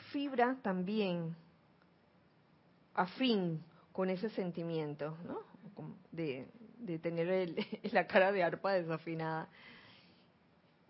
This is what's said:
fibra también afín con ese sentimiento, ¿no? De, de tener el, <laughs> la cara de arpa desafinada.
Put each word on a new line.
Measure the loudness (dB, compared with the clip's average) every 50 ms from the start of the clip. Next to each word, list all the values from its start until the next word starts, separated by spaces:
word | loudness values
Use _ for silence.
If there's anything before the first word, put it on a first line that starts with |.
| -10 -6
fibra | -4 -4 -2 0 4 4 4 4 4 0
también | 0 0 0 0 0 0 0 0 2 2 0 0 -2 -4 -6 -8 -14 -20 -20 _ _ _ -20 _ -20 _ _ _ _ _ _ -20 _ _ _ _ _ _ _ _ _ _ _ _ _ _ 0
afín | 0 0 0 0 0 2 4 4 4 4 2 0 -2 -6 -12 -20 -20 -20 _
con | -4 -2 0 0
ese | 0 0 -2 -4
sentimiento, | -2 -2 -4 -4 -4 -4 -4 -2 -2 -2 -2 -2 -4 -4 -6 -6 -6 -8 -8
¿no? | -8 -8 -8 -10 -12 -20 -20 -20 -18 -14 -12 -12 -12 -12 -16 -18 -12
De, | -6 -4 -4 -4 -4 -6 -8 -14 -16 -20 -20 -20 -18 -12
de | -8 -6 -6 -2
tener | -2 -2 0 0 2 2
el, | 2 2 2 0 -2 -4 -4 -6 -6 -6
<laughs> | -6 2
la | 2 2 2
cara | 6 6 6 8 8
de | 6 4
arpa | 2 2 0 0 0 2
desafinada. | 2 2 2 0 -2 -4 -4 -6 -4 -4 -2 -2 -2 -4 -6 -8 -14 -20 -20 -20 -20 -20 -20 -20 -20 -20 -20 -20 -20 -20 -20 _ _ _ _ _ _ _ _ _ _ _ _ -20